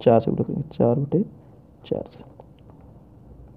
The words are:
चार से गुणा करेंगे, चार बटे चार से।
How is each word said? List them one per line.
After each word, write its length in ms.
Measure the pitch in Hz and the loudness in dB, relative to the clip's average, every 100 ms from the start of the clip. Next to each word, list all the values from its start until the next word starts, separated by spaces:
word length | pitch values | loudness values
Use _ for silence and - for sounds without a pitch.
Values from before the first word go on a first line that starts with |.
चार 180 | - 113 | 4 4
से 100 | - | 4
गुणा 120 | - | -2
करेंगे, 180 | 113 - 139 | -4 -6 -6
चार 240 | - 120 123 | 0 0 0
बटे 260 | 139 165 233 - - - - - | 0 -2 -2 -8 -20 -20 -20 -16
चार 200 | - - - | -8 -8 -8
से। 160 | - - - - - - - - - - - - - - | -18 -20 -20 -20 -20 -20 -20 -20 -20 -20 -20 -20 -20 -20